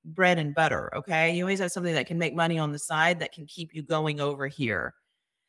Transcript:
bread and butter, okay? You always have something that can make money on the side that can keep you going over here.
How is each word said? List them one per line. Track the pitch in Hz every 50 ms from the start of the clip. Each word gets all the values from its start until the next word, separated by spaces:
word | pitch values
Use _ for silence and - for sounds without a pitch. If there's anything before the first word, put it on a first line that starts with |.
| _
bread | 160 160 180 185 180 180 170
and | 151 147 143
butter, | 160 160 156 - - - - -
okay? | 151 151 196 170 160 160 165 170
You | 175 180
always | 185 196 190
have | 190 180 -
something | 190 175 170 160
that | 143 120
can | - 170
make | 170 170 156 120
money | 170 165 165 170
on | 160 156 147
the | 147 147
side | - - 160 156 160 170 180 165
that | 156 - -
can | 170 147
keep | 147 - - 165 160 -
you | 160
going | 147 135 165 156 156 156 147 147
over | 143 143 143 139 139
here. | 139 143 - 135 113 104 87 - - - _ _ _ _ _ _ _ _ _ _